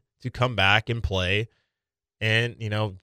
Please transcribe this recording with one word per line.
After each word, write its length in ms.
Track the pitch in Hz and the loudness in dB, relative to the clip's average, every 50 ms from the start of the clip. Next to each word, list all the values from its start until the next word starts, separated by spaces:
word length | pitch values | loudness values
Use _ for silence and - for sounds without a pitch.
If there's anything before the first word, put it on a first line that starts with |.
| _ _ _ _ | _ _ _ _
to 80 | - 127 | -10 -8
come 260 | - - 127 127 120 | -2 0 0 0 2
back 340 | 101 95 95 101 110 - - | 2 4 4 4 4 2 0
and 120 | 120 117 | -6 -4
play 480 | 107 - 98 92 90 90 98 104 113 113 _ _ _ _ _ _ _ _ _ _ _ _ _ - | -4 -2 -2 -2 0 0 0 -2 -2 -4 _ _ _ _ _ _ _ _ _ _ _ _ _ -4
and, 340 | 107 110 110 113 120 120 110 - | 0 2 2 2 0 0 -4 -6
you 100 | 113 107 | -6 -4
know, 280 | 104 107 107 107 92 92 | -2 -2 -2 -4 -6 -10